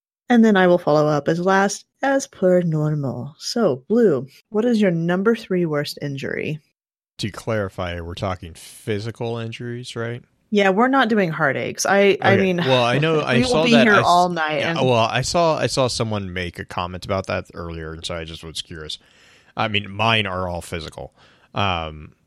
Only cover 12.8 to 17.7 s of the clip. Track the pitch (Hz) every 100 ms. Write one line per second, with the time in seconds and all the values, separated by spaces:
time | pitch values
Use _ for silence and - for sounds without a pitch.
12.8 | 120 127 156 160 143 123 127 156 240 226
13.8 | 220 202 - 175 180 170 156 151 160 165
14.8 | 131 117 113 120 131 180 165 147 127 -
15.8 | 127 - 113 104 95 90 87 92 95 -
16.8 | 90 90 - 95 - 95 92 82 85